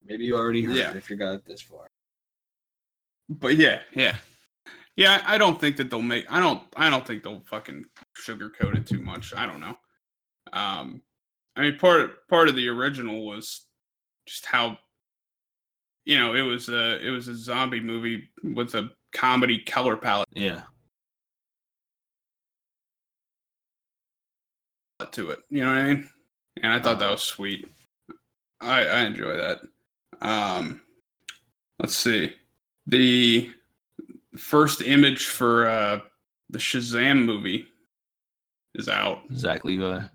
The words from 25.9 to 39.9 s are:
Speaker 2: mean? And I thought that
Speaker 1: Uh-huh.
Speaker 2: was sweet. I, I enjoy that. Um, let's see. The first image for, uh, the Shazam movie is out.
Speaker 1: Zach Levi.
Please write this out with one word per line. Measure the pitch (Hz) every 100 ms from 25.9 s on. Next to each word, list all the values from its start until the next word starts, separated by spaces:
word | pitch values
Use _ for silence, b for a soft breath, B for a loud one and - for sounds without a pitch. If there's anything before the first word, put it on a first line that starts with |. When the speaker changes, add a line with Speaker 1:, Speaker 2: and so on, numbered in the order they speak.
Speaker 2:
mean? | 143 - _ _ _ _ -
And | 113
I | 120
thought | 123 110
that | -
Speaker 1:
Uh-huh. |
Speaker 2:
was | -
sweet. | - - 98 294 - _ _ _ _ - _ _ _ _
I, | 117 127
I | 101 117
enjoy | 113 107 - 85
that. | 82 - - _ _ _ _ -
Um, | 107 107 101 92 80 - _ _ _ _ - - _ _ _ _
let's | - -
see. | 120 110 87 - _ _ _ _ -
The | 123 127 123 120 117 120 - _ _ _ - - - _ -
first | - 147 151 -
image | 120 143 143 131 -
for, | - 123 117 117
uh, | 113 104 104 - _ _ _ _
the | 110
Shazam | - 131 120 117 131 139
movie | 117 107 95 98 - _ _ _ _ _ _ _ _ _ _
is | - -
out. | - 101 - -
Speaker 1:
Zach | 127 - -
Levi. | - 95 95